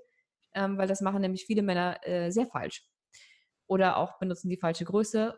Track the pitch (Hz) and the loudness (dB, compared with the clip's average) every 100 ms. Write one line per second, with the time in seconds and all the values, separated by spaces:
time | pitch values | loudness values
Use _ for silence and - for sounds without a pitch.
0 | - _ _ _ _ - 196 196 190 196 | -16 _ _ _ _ -4 -2 0 0 0
1 | 196 196 190 185 - 214 202 180 180 - | 0 0 0 -2 -2 0 2 2 0 -2
2 | - 180 170 208 233 131 76 - _ _ | -4 -2 0 0 0 -2 -6 -10 _ _
3 | _ - - _ _ _ - 190 185 - | _ -20 -20 _ _ _ 0 4 4 4
4 | 170 - 185 175 185 180 170 165 175 202 | 0 -2 -4 -4 -4 -2 0 -2 0 0
5 | 214 220 226 | 2 0 0